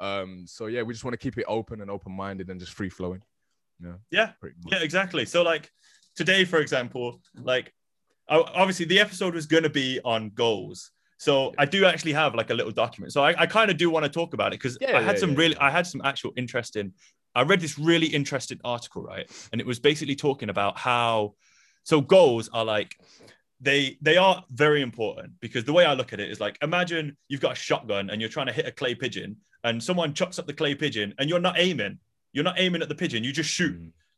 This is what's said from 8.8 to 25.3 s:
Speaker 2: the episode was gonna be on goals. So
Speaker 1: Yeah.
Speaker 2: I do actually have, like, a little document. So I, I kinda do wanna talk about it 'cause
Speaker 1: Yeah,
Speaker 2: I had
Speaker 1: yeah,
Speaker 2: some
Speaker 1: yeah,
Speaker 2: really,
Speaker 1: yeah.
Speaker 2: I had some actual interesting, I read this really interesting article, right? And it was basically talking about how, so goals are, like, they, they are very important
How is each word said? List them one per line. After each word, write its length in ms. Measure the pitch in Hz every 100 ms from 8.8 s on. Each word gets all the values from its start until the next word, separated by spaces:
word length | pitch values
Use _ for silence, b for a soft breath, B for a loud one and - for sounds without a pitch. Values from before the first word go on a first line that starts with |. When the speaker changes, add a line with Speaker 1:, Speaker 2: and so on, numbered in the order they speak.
| 165
Speaker 2:
the 120 | 185
episode 340 | 208 - 190
was 100 | 170
gonna 240 | 151 160 156
be 320 | 147 131 127
on 280 | 123 113 110
goals. 640 | 107 117 104 101 101 - _ _ _
So 300 | - 139 135
Speaker 1:
Yeah. 80 | -
Speaker 2:
I 60 | 143
do 180 | 196
actually 300 | 185 160 156
have, 200 | 143 151
like, 140 | 113 110
a 60 |
little 180 | 120 117
document. 400 | 113 117 - 85
So 100 | 143
I, 200 | 143 170
I 40 | 170
kinda 280 | 214 220
do 160 | 156 170
wanna 180 | 160 147
talk 240 | 165 170
about 220 | 117 101
it 40 | 98
'cause 160 | 131 123
Speaker 1:
Yeah, 160 | 262 220
Speaker 2:
I 60 |
had 140 | - 202
Speaker 1:
yeah, 40 |
Speaker 2:
some 120 | 185
Speaker 1:
yeah, 40 | 139
Speaker 2:
really, 180 | 165 147
Speaker 1:
yeah. 100 | 139
Speaker 2:
I 40 |
had 160 | 160 180
some 140 | 131
actual 280 | 139 131 - -
interesting, 560 | 123 127 113 107 101 - b b _
I 80 | 120
read 180 | 143 196
this 180 | 165 143
really 280 | 156 170 160
interesting 520 | 156 143 139 - 123
article, 380 | 123 120 - -
right? 280 | - 98 - B B
And 80 | 113
it 60 | -
was 120 | 120
basically 380 | 143 151 143 139
talking 320 | 147 139 107
about 300 | 98 101 -
how, 560 | 127 123 120 113 104 - b b b b
so 180 | - 156
goals 480 | 127 190 160 113 113
are, 100 | 113
like, 320 | 113 107 - - B B B B _ _
they, 380 | 127 143 135 -
they 160 | 151 170
are 260 | 190 180 -
very 320 | 123 147 151
important 580 | 127 117 107 - -